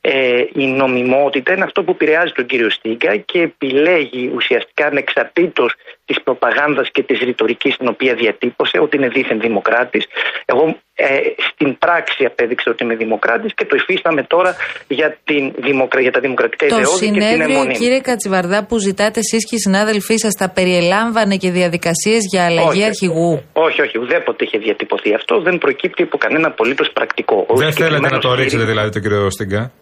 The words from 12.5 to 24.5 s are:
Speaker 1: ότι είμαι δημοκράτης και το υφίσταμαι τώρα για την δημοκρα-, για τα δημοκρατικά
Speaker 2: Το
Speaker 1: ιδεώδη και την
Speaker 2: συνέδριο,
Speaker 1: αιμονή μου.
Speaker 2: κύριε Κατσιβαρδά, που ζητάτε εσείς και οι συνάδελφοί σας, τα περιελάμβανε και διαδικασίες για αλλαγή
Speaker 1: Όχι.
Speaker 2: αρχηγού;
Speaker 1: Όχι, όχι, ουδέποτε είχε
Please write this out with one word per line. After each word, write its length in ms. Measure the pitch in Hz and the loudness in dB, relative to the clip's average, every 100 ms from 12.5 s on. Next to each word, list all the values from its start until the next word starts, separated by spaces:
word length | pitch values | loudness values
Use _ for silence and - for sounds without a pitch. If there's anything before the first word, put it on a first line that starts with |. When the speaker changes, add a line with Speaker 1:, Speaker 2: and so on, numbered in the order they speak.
| 123 - | 0 -2
Speaker 1:
ότι 120 | 113 | -2
είμαι 120 | 120 113 | -2 -2
δημοκράτης 580 | 110 110 - 117 220 | -2 -2 0 0 -2
και 120 | - - | -4 0
το 100 | 202 | 0
υφίσταμαι 480 | - 185 175 165 | 0 -2 0 -2
τώρα 320 | 165 165 185 175 - - - | 0 2 2 -2 -8 -10 -6
για 300 | 131 156 156 | -2 -2 -2
την 300 | - 147 135 - | -2 -2 -2 -4
δημοκρα-, 440 | 127 135 127 135 | -2 0 2 2
για 100 | 127 | 2
τα 80 | 127 | 2
δημοκρατικά 460 | 135 123 117 - 147 | 0 0 -2 2 2
Speaker 2:
Το 80 | 220 | 4
Speaker 1:
ιδεώδη 300 | 147 185 214 | 2 2 2
και 60 | |
την 100 | 208 | 2
Speaker 2:
συνέδριο, 220 | 214 240 - 269 | 2 2 2 0
Speaker 1:
αιμονή 120 | 262 | 0
μου. 60 | 240 | 0
Speaker 2:
κύριε 200 | 240 262 | 0 0
Κατσιβαρδά, 680 | 262 240 202 190 175 202 208 | 0 -4 0 -2 0 -2 0
που 120 | 226 | -2
ζητάτε 420 | 196 190 208 220 | -2 0 -2 0
εσείς 260 | 220 226 202 | -2 -2 -2
και 60 | 226 | -2
οι 40 | |
συνάδελφοί 580 | 196 190 214 214 - 226 | 0 2 2 0 0 0
σας, 160 | 220 196 | 0 -2
τα 140 | 190 | -2
περιελάμβανε 840 | 190 185 180 170 196 226 226 208 196 | 0 2 2 2 2 0 0 0 0
και 140 | 185 | 0
διαδικασίες 680 | 180 180 170 170 165 214 226 202 | 0 0 0 -2 0 2 0 2
για 140 | 185 175 | 0 2
αλλαγή 220 | 165 165 | 2 2
Speaker 1:
Όχι. 140 | 180 | 2
Speaker 2:
αρχηγού; 600 | 214 208 190 165 170 151 - | 0 0 -2 0 0 0 -2
Speaker 1:
Όχι, 280 | - 160 - | 0 2 2
όχι, 160 | 147 110 | -2 -2
ουδέποτε 460 | 120 165 - 113 | -2 -2 -2 -4
είχε 120 | 120 | -2